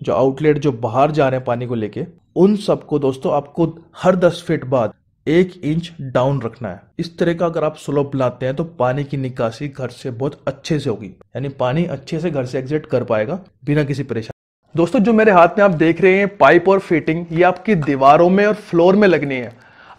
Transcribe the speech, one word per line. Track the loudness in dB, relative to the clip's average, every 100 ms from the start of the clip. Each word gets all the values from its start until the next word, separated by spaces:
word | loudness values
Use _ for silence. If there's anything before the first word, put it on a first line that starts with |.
जो | -4
आउटलेट, | 0 0 0 0 0
जो | 0
बाहर | -4 -4 0 0
जा | 2 0
रहे | -2
हैं |
पानी | -4 -4 -4
को |
लेके, | -6 -6 -8 -12 -16 _ 2
उन | 2 2
सबको | -2 -4 -2 -2
दोस्तों | -2 -2 -2
आपको | -4 -4 -4 -4 -4 -20 -4
हर | 0 2
दस | 2 0 -6
फीट | -6 -2
बाद | -2 -2 -6 _ _ -2
एक | 0 0 -2
इंच | -6 -4 -6 -12
डाउन | -4 -2 0 -2
रखना | -6 -10 -12
है। | -12 _ -12
इस | -10 -4
तरह | -2
का | -2 -2
अगर | -2
आप | -4 -6
स्लोप | -6 -4 -2 -2
लाते | -2 -2 -6
हैं | -6
तो | -6
पानी | -2 -2 -2
की | -6 -6
निकासी | -6 -4 -6 -6 -12
घर | -10 -12
से | -10 -12
बहुत | -6 -8 -6 -10
अच्छे | -8 -4 -4
से | -4
होगी, | -6 -10
यानी | -18 _ -10 -10
पानी | -4 -2 -2 -4
अच्छे | -6 -8 -6
से | -4
घर | -4 -6
से | -6
एग्जिट | -4 -6 -2
कर | -4
पाएगा | -2 -2 -2 -6 -10 _
बिना | -2 -2
किसी | -2 -4
परेशानी। | -6 -6 -8 -16 _ _ _
दोस्तों, | -2 0 2
जो | 2
मेरे | 4 6
हाथ | 6 6 6
में |
आप | 2
देख | 2 0 4
रहे | 4 4
हैं | 0 2
पाइप | 4 6 4
और | 0
फिटिंग, | 0 -2 -2 -4 -4
ये | 2
आपकी | 2 2 -2 0
दीवारों | 0 4 6 6 6
में | 4 2
और |
फ्लोर | -2 -2 2 4 6
में | 4
लगनी | 4 0
है। | -6 -8 -14 -20 _ -20